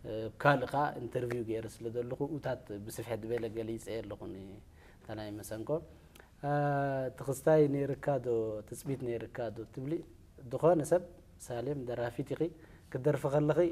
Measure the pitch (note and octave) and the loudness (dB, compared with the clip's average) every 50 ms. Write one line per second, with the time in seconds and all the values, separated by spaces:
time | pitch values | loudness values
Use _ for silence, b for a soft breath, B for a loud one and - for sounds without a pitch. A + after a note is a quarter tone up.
0 | - A#2 G#2+ A2 A2+ G#2 - - - C#3+ C#3+ C3 B2 B2 - C#3 D3 D3 - - | -6 -6 -6 -4 -6 -6 -8 4 6 6 6 6 2 0 2 2 2 0 -2 -6
1 | B2+ A2+ - B2+ B2 A#2+ A#2+ B2 A2+ A2 A2 A2+ A2 G#2 - - A#2 A#2 A2 A#2+ | -8 -4 -4 -2 -2 -2 -2 -4 -2 -2 -4 -4 -4 -8 -12 -8 -8 -4 -4 -4
2 | A#2+ B2 B2+ - C#3+ C#3+ D#3+ C#3 - C#3 B2+ B2 - - G#2 G2+ G#2 A2 - - | -4 -4 -4 -4 -4 -4 -4 -4 -2 -4 -4 -4 -6 -10 -10 -10 -8 -10 -10 -10
3 | A2 A#2 A#2 G#2+ G#2+ A2 A#2+ A#2 A2 A2 G#2 A2+ A2 A2 A2+ A2 - G2 G#2+ A2+ | -6 -4 -6 -4 -2 -2 -2 -2 -2 -4 -4 -4 -4 -4 -6 -6 -6 -6 -6 -6
4 | G#2 G2+ G#2 - G#2 G2 F#2+ F#2+ F#2+ G2 F#2+ G#2 - B B B B B B B | -6 -8 -10 -10 -10 -10 -10 -10 -12 -14 -14 -16 -18 B B B B B B B
5 | - - A2 A2 G#2+ G#2 G#2 G#2+ G2+ - G#2+ A2 A2 - D3 E3+ - B B B | -12 -10 -10 -8 -8 -8 -8 -10 -10 -8 -8 -8 -4 -2 -2 -4 -4 B B B
6 | B B B B B B B - - C#3+ D3 D3 C#3+ C#3+ C#3+ C#3 C#3 C#3 C3+ C3+ | B B B B B B B -6 -2 0 0 2 2 2 2 2 0 0 0 -2
7 | C3 B2+ B2 - C3 C#3 C3+ - - D#3+ D#3 D#3 D3+ C#3 C#3 C#3 C#3 C3+ C3+ C3 | -2 -4 -6 -6 -4 -4 -4 2 6 6 8 8 8 6 6 0 0 0 -2 -2
8 | - C#3+ C#3+ C3 A#2+ B2 A#2 A2+ A2 A2 G#2+ G#2+ G#2 - A#2+ - - C#3 C3+ A#2 | 0 0 0 2 2 2 2 2 2 0 -2 -6 -8 -10 -12 -8 -4 -4 -4 -2
9 | C3 A#2+ A#2 A2 A2+ G#2+ - - A#2+ A2+ G#2 A2+ A2 - - C#3 C3 C#3 E3 E3+ | -2 -4 -4 -4 -6 -8 -6 -6 -6 -6 -6 -8 -12 -10 -10 -8 -4 -2 -4 -4
10 | D#3 - - - - - - - C3+ A#2+ B2+ C3 - E3 F3+ E3 C#3 - E3+ F#3 | -4 -10 -18 -20 -20 -20 -20 -16 -10 -6 -2 6 8 8 8 8 6 4 4 4
11 | F#3+ - - - - - - - - - B2 A#2 A#2+ C#3 D3+ C#3+ B2 A#2+ A#2+ A#2+ | 4 -2 -16 -20 -20 -20 -20 -18 -10 -6 -6 -4 -2 -2 -4 -4 -4 -4 -2 -2
12 | A#2+ B2 - - C#3 - C3+ - D#3 F3 E3+ B B B B B B B - C3 | -2 -2 -2 -4 -4 -4 0 0 0 -2 -2 B B B B B B B -6 2
13 | B2+ D3+ C#3+ C3 D3 C#3+ C3+ D3+ D3+ D3+ C#3+ D3+ F3+ E3+ | 4 4 2 4 2 2 4 4 4 6 6 6 4 4